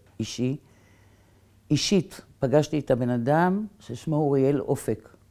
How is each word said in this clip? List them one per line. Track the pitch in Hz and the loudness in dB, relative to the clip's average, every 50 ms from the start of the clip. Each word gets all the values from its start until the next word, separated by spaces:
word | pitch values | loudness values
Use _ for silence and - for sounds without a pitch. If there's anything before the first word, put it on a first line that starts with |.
| _ _ _ - | _ _ _ -8
אישי. | 113 - - - 123 127 139 143 _ _ _ _ _ _ _ _ _ _ _ _ _ _ _ _ _ _ _ _ _ _ | -8 -8 -4 -4 -4 -4 -4 -6 _ _ _ _ _ _ _ _ _ _ _ _ _ _ _ _ _ _ _ _ _ _
אישית | 151 139 - - 208 185 - - - - - _ - _ | 0 0 2 2 2 2 2 -2 -14 -20 -20 _ -6 _
פגשתי | - 123 127 151 147 - - 151 | -2 2 4 2 2 2 -4 -6
את | - - | 0 0
הבן | 135 117 127 120 | 0 0 2 0
אדם | 123 120 117 131 147 160 175 185 190 202 214 202 - _ | 0 0 0 2 2 4 4 2 0 -2 -4 -8 -12 _
ששמו | - - 117 120 - 160 151 | -14 -14 -14 -8 -6 -2 -2
אוריאל | 151 156 143 139 135 131 135 143 139 | 0 0 2 2 2 4 2 2 0
אופק. | - - 135 - - - 110 - - - - _ _ _ | 0 -2 -4 -4 -2 -6 -6 -6 -8 -20 -20 _ _ _